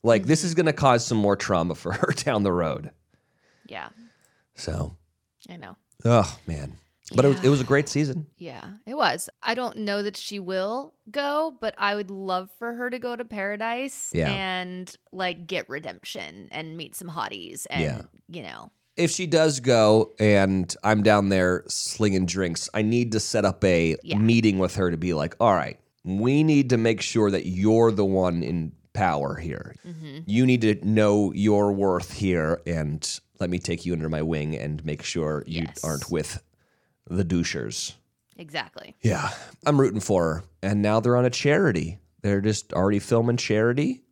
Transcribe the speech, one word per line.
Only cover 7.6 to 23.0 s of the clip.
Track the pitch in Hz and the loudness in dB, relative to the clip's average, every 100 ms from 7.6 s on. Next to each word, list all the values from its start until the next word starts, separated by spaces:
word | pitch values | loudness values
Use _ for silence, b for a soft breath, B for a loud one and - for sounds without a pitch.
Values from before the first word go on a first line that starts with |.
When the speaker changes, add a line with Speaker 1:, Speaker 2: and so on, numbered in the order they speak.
Speaker 1:
a | |
Speaker 2:
Yeah. | 127 | 2
Speaker 1:
great | 143 147 | 0 0
season. | 143 151 160 147 _ | -2 -2 -4 -10 _
Speaker 2:
Yeah, | 165 123 - 208 | -16 -16 -18 -18
it | 214 285 | -12 -2
was. | 202 160 - _ | -2 -2 -10 _
I | - | -6
don't | 226 240 214 | -4 -6 -6
know | 208 202 | -6 -4
that | 208 202 | -6 -8
she | - 202 | -12 -10
will | 180 185 196 240 277 _ - | -6 -4 -4 -6 -10 _ -10
go, | 277 285 294 320 254 | -6 -4 -2 -4 -6
but | 220 - | -8 -4
I | 202 | -2
would | 208 190 | -2 -6
love | 196 190 185 190 _ | -8 -4 -4 -6 _
for | 233 | -10
her | 233 247 | -6 -6
to | 247 | -6
go | 240 | -8
to | 240 | -8
Paradise | 240 208 196 208 226 240 269 - - | -10 -8 -6 -6 -6 -6 -8 -8 -6
Speaker 1:
Yeah. | - 80 | -4 -2
Speaker 2:
and, | 196 190 185 180 180 180 - _ | -4 -4 -6 -8 -12 -14 -18 _
like, | 185 185 165 165 | -6 -6 -6 -8
get | 180 - | -8 -6
redemption | 139 151 87 - 117 78 90 95 | -10 -10 -14 -14 -12 -12 -16 -14
and | - 160 160 | -14 -12 -14
meet | 156 - | -14 -14
some | 175 | -12
hotties | 160 104 101 85 - - | -8 -8 -10 -14 -14 -8
and, | 135 | -4
Speaker 1:
Yeah. | 71 62 - _ _ | -2 -4 -12 _ _
Speaker 2:
you | 165 | -16
know. | 95 57 55 _ _ - | -14 -16 -18 _ _ -2
Speaker 1:
If | 170 | 0
she | - 180 | 0 2
does | 160 160 135 | 4 4 2
go | 123 120 107 110 110 - | 4 6 8 6 4 2
and | 107 101 98 95 87 - | 6 6 4 2 0 -2
I'm | 104 107 | 2 4
down | 104 104 98 | 6 6 4
there | 95 90 90 - | 2 2 0 -4
slinging | - - - 107 95 90 | -8 -8 0 2 2 0
drinks, | 92 92 82 - | 0 -2 -4 -6
I | 107 | -2
need | 107 120 | 2 2